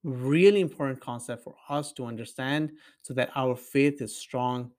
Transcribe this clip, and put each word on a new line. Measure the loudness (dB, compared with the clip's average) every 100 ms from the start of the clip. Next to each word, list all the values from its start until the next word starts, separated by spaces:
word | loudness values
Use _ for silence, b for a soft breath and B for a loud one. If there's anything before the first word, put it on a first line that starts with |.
Really | -6 -4 0 6 8 8
important | 2 -2 -4 -4
concept | -8 -10 -8 -10
for | -12 -20 -6
us | -6 -4
to | -8 -8
understand | -8 -10 -6 -2 -2 -2 -8 B B
so | -6
that | -2 -2
our | 0 0 0
faith | 0 4 4 2
is | -8 -10
strong | -8 -4 -2 -2 -6